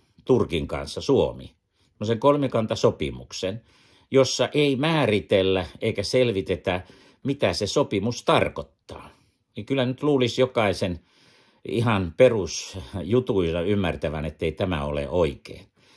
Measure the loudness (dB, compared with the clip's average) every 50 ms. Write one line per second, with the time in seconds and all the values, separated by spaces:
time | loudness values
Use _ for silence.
0 | _ _ _ -6 _ 2 2 4 2 2 -2 -4 -4 -4 -6 -6 -8 -8 -10 -6
1 | -2 2 2 4 2 2 -2 -6 -14 -18 -20 _ _ _ _ _ _ _ _ -8
2 | -4 -4 -2 2 2 2 4 4 2 0 0 -2 -2 -2 0 2 2 2 2 0
3 | -4 -6 -6 -10 -14 -14 -10 -8 -6 -6 -6 -8 -12 _ _ _ _ _ _ _
4 | _ _ 4 4 4 4 2 0 -2 0 0 2 2 2 2 0 0 0 2 2
5 | 2 2 2 0 2 2 2 4 4 4 2 0 0 -4 -6 -4 -4 -2 -2 -2
6 | -2 0 2 2 2 2 0 -2 -2 -2 -4 -4 -2 -2 -4 -4 -4 -10 -18 -20
7 | -20 -20 _ _ -6 -6 -2 0 0 0 0 0 -2 -2 0 -2 0 0 0 -2
8 | -2 -2 -4 -2 0 2 2 2 2 0 -2 -6 -12 -14 _ _ _ -18 -18 -18
9 | -18 -20 -20 _ _ _ _ _ _ _ _ -14 -8 -4 -2 0 0 0 -2 -2
10 | 0 2 2 4 2 2 2 2 0 2 2 2 0 0 0 0 -2 -4 -4 -6
11 | -10 _ _ _ _ _ _ _ _ _ _ _ -8 -4 -2 0 2 2 2 0
12 | 0 -2 4 6 6 6 6 2 -2 -4 -6 -8 -10 -10 -12 -14 -12 -10 -10 -8
13 | -2 0 0 2 2 2 2 0 2 2 0 0 0 0 0 0 0 -2 -2 -2
14 | -4 -4 -4 -4 -6 -6 -6 -4 -4 -4 -2 -2 -2 -2 -2 -2 -4 -4 -4 -4
15 | -4 -2 0 2 2 0 0 -4 -12 -18 -18 -18 -20 _ _ _ _ _ _